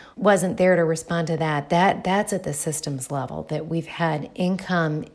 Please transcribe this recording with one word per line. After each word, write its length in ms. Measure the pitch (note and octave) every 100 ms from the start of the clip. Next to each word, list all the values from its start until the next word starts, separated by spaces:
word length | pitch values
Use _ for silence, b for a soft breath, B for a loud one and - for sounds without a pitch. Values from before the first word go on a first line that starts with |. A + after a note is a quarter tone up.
| B -
wasn't 420 | G3+ G3 F3+ -
there 180 | F#3 F3+
to 80 | E3
respond 440 | D#3+ - E3+ D#3+
to 80 | D#3+
that. 320 | D#3+ D3+ C#3+
That, 340 | E3+ F#3+ F#3+ -
that's 280 | F#3+ G#3 F#3+
at 80 |
the 100 | E3+
systems 580 | D3 - D3+ - C3+ B2+
level, 340 | C#3+ C3 D#3 D3+
that 220 | D#3 D#3+
we've 200 | E3 D#3
had 440 | - E3+ D3+ - -
income 720 | F3+ F#3 - F3+ D#3+ D3+ -